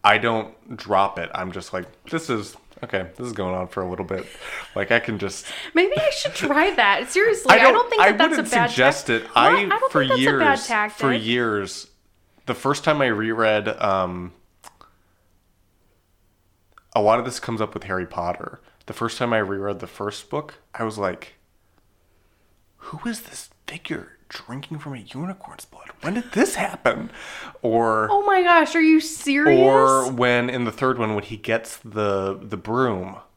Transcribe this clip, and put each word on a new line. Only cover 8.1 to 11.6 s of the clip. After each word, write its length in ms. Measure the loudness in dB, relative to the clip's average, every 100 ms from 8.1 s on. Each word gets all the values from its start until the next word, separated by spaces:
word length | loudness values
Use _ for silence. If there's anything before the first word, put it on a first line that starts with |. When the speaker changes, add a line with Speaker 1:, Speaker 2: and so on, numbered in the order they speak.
Speaker 2:
that 60 | 6
that's 100 | 2
a 80 | 2
Speaker 1:
wouldn't 140 | 0
Speaker 2:
bad 180 | 0 2
Speaker 1:
suggest 360 | 4 4 2 -2
Speaker 2:
tac-, 80 | -2
Speaker 1:
it. 60 |
Speaker 2:
what? 120 | 2 4
Speaker 1:
I, 120 | 6
Speaker 2:
I 200 | 4 2
don't 220 | 0 0
Speaker 1:
for 140 | 0 2
Speaker 2:
think 40 |
that's 100 | 2
a 160 | 2 4
bad 100 | 2
Speaker 1:
years, 160 | 2 -2
Speaker 2:
tactic. 300 | -2 -2 -2
Speaker 1:
for 140 | 0
years, 760 | 0 0 0 0 -2